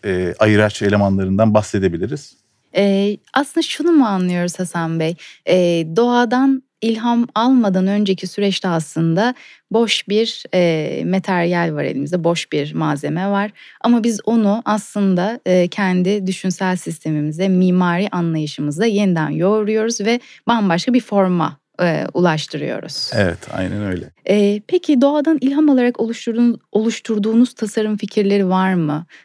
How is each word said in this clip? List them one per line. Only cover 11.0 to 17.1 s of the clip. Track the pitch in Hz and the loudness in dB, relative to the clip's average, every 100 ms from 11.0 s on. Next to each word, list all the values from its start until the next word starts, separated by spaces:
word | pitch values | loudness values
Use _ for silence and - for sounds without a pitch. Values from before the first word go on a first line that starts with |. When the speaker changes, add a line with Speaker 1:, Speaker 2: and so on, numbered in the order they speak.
| 165 | -2
Speaker 2:
materyal | 190 - 180 170 175 170 | -2 0 0 0 0 -2
var | 147 | -2
elimizde, | 147 139 147 175 | -4 -4 -4 -2
boş | 165 165 - | 0 -2 -2
bir | 151 147 | -4 -4
malzeme | 160 156 143 147 165 196 | -4 -2 -2 -4 -4 -2
var. | 196 208 - - - | -2 -4 -8 -20 -4
Ama | 233 240 | 0 2
biz | 233 202 | 0 -2
onu | - 233 208 220 | 0 2 2 0
aslında, | - 214 - 208 196 180 196 240 185 | -2 -4 -4 -2 0 2 0 -4 0
e, | 180 175 | 2 2
kendi | - 190 180 180 208 185 | 0 0 0 0 -2 -4
düşünsel | 185 190 180 190 185 | -4 -4 -2 -2 -4
sistemimize, | 165 160 160 | -6 -8 -4